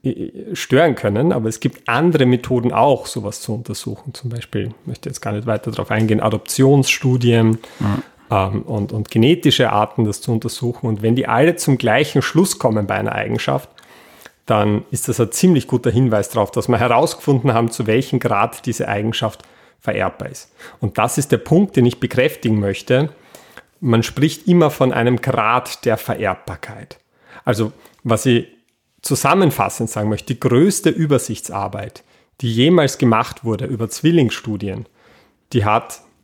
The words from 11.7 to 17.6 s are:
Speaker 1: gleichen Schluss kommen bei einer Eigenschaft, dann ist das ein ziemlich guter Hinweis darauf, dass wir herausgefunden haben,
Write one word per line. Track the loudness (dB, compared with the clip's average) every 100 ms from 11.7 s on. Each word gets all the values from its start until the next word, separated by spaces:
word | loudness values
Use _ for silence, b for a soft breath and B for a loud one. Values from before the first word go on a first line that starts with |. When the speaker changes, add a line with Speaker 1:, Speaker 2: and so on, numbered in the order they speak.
| 2
Speaker 1:
gleichen | 2 2 2 -2
Schluss | 0 0 0 0
kommen | 0 0 -2
bei | -2
einer | -2
Eigenschaft, | -4 -4 -4 -2 -4 -6 B B B B B B B -2
dann | 0 2 0 -4
ist | -6 -4
das | -2
ein | -2
ziemlich | 2 4 4 2
guter | -2 2
Hinweis | 2 2 2 0
darauf, | -2 0
dass | -2 0
wir | 2
herausgefunden | 4 2 2 -2 0 2 2
haben, | 0